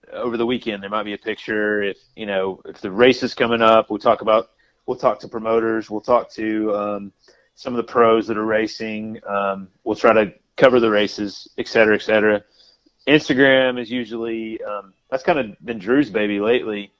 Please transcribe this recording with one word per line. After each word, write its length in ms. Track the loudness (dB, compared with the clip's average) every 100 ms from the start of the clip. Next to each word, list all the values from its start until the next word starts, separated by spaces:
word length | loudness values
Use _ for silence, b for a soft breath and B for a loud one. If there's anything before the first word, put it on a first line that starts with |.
| _
over 240 | -8 -6 -2
the 80 | -2
weekend, 360 | -4 -6 -8
there 80 | -6
might 140 | -8
be 100 | -6
a 40 | -10
picture. 680 | -8 -10 -6 -4 -2 -2
If, 140 | -4 -6 _ -14
you 100 | -6
know, 360 | -4 -4 -6 -16
if 140 | -12
the 100 | -8
race 300 | 4 4 4
is 120 | -2
coming 280 | -2 -2 4
up, 280 | 6 6 4
we'll 100 | 0
talk 220 | 0 0
about, 300 | 2 0 0 _ _ _ -10
we'll 120 | -2
talk 220 | -2 -2
to 60 | -8
promoters, 640 | -8 -2 0 0 -4 -4
we'll 120 | -10
talk 300 | 0 0 0
to, 400 | -8 -4 -2 -2 -2
um, 360 | -4 -6 -10 _ b b b _
some 180 | -6
of 40 | -6
the 140 | -2
pros 360 | 2 4 4 0
that 100 | -4
are 80 | -2
racing. 760 | -2 -2 -6 -10 -8 -10 -12 -6
Um, 400 | -4 -4 -6 -10 _
we'll 120 | -6 2
try 180 | 4
to 200 | 4 2 -4 _ 4
cover 220 | 4 6
the 100 | 4
races, 580 | 2 0 -4 -8 -10 -18 -12
et 100 | -2
cetera, 280 | 4 4 4
et 60 |
cetera. 420 | 2 2 4 0 _ b b b b _ 2
Instagram 720 | 2 4 4 6 6 2 -2
is 100 | -6
usually, 680 | -8 -8 -8 -6 -6 -8 -10
um, 300 | -10 -10 -12 _ _ -6
that's 80 |
kinda 320 | -2 -2 -4 -10
been 160 | -12 -10
Drew's 300 | 0 0 0
baby 300 | -2 -2 -2
lately. 520 | 0 0 -2 -8 -10 _